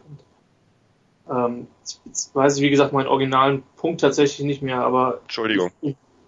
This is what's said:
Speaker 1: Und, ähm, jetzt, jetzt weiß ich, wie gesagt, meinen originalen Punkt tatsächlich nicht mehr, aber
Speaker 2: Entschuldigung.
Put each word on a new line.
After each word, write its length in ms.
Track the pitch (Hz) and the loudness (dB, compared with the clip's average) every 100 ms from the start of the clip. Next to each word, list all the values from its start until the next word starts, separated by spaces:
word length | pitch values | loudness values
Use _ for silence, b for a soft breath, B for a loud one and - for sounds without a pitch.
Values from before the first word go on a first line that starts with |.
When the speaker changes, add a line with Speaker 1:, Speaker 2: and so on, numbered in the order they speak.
Speaker 1:
Und, 1300 | 147 147 _ _ _ _ _ _ _ _ _ _ - | -20 -20 _ _ _ _ _ _ _ _ _ _ -6
ähm, 340 | 127 120 120 - _ | -2 -2 -4 -14 _
jetzt, 240 | - - | -18 -18
jetzt 300 | - - - | -14 -12 -4
weiß 220 | 139 143 139 | 2 2 2
ich, 60 | |
wie 80 | 143 | 2
gesagt, 220 | 139 135 | 4 2
meinen 140 | 135 131 | 0 0
originalen 560 | 135 135 131 135 139 - _ | 0 2 2 2 0 -6 _
Punkt 260 | 160 175 | -6 0
tatsächlich 440 | 180 151 143 - 143 | 2 4 0 0 -6
nicht 140 | 139 | -4
mehr, 220 | 135 123 | -4 -2
aber 380 | 123 127 127 - | 0 2 0 -2
Speaker 2:
Entschuldigung. 500 | - - 110 101 90 - 143 135 _ _ | -10 -6 0 0 0 -4 -8 -8 _ _